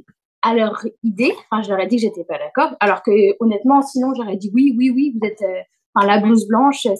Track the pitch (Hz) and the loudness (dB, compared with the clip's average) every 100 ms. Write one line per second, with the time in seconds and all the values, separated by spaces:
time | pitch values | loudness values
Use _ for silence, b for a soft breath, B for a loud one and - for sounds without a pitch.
0 | - _ _ - - 233 214 208 220 - | -18 _ _ -6 -2 0 0 -4 -12 -6
1 | 226 190 269 - - 220 202 190 185 240 | -6 0 -2 -2 -6 -6 -4 -4 0 0
2 | 214 - - 151 147 - 311 - 208 - | 0 -4 -10 -10 -6 -2 -2 0 -2 0
3 | - 208 202 202 226 208 254 277 269 254 | 2 2 4 2 0 0 2 2 2 -4
4 | 254 240 220 208 202 226 277 233 262 247 | -4 -4 -6 -6 -2 2 2 2 0 0
5 | 294 226 214 214 190 185 - _ _ 196 | -2 -2 -6 -4 -6 -6 -12 _ _ 0
6 | 202 208 214 226 202 226 277 277 233 | 2 4 4 2 2 2 2 2 -2